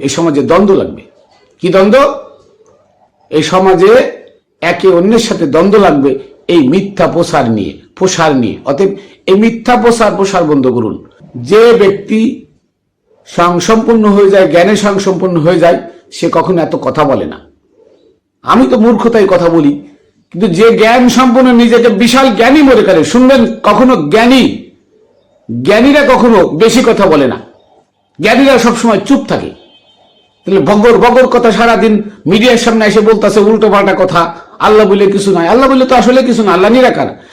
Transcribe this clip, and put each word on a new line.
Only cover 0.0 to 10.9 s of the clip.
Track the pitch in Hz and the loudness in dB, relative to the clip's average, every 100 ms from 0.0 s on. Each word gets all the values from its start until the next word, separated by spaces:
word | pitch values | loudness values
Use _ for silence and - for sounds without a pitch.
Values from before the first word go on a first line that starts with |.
এই | 135 | -6
সমাজে | 170 165 143 | -4 -2 -2
দ্বন্দ্ব | 123 170 202 | 0 0 2
লাগবে। | 160 98 - - _ _ _ _ _ | 0 -4 -10 -20 _ _ _ _ _
কি | 175 | -2
দ্বন্দ্ব? | 190 202 254 285 - - - _ _ _ _ _ _ _ _ _ | 0 2 2 0 -4 -16 -20 _ _ _ _ _ _ _ _ _
এই | 151 | -4
সমাজে | 147 185 190 175 190 247 - - - _ _ _ | -2 0 2 2 4 2 0 -6 -20 _ _ _
একে | 165 170 190 | -6 -2 0
অন্যের | 170 190 226 - | 2 2 0 -2
সাথে | 175 156 | -4 -2
দ্বন্দ্ব | 156 190 208 | 0 2 2
লাগবে | 185 147 139 - - - - | 2 0 -2 -4 -10 -14 -4
এই | 170 127 | -2 0
মিথ্যা | 180 196 - 160 | -2 -4 -4 -2
প্রচার | 165 170 156 120 | -2 -2 -2 -2
নিয়ে, | 110 90 - _ | -4 -6 -12 _
প্রসার | - 185 170 160 135 | -6 -4 -2 -2 -2
নিয়ে। | 110 101 | -4 -6
অতএব | 131 143 196 - - _ - | -6 -4 -4 -4 -16 _ -2
এই | 196 | 0
মিথ্যা | 233 233 - 240 | 0 -2 -2 0
প্রচার, | 233 233 214 185 | 0 0 -2 -2
প্রসার | 196 185 | -4 -2
বন্ধ | 156 147 127 | -2 -2 -2
করুন। | 120 110 | -2 -6